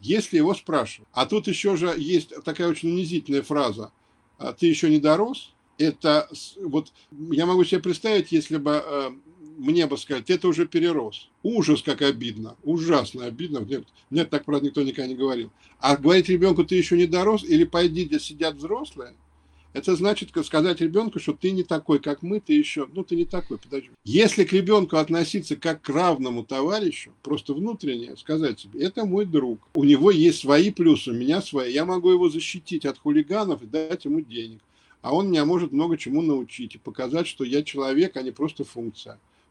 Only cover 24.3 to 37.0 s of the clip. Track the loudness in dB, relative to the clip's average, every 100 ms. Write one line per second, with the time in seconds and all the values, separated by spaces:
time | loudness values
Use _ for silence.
24.3 | 4 2 2 4 2 2 0 0 0 -2
25.3 | -4 -6 -4 -4 -4 -4 0 2 0 -2
26.3 | -6 -6 -4 -2 -2 -4 -6 -14 _ -6
27.3 | -6 -6 -6 -6 -6 -6 -6 -8 -12 -6
28.3 | -2 -2 -4 -10 -6 -4 -4 -2 -2 0
29.3 | 0 0 -6 _ 2 6 8 6 6 6
30.3 | 4 4 4 4 4 4 4 0 -4 -2
31.3 | -2 -2 -4 -2 -2 -2 0 4 4 4
32.3 | 0 -8 -10 -8 -6 -6 -4 0 0 2
33.3 | -2 -2 -4 -6 -6 -4 -6 -4 -4 -4
34.3 | -10 -12 -14 _ _ _ _ -2 0 2
35.3 | 2 2 0 0 -2 -2 -2 -2 -2 0
36.3 | -2 -4 -12 -14 -14 -14 -10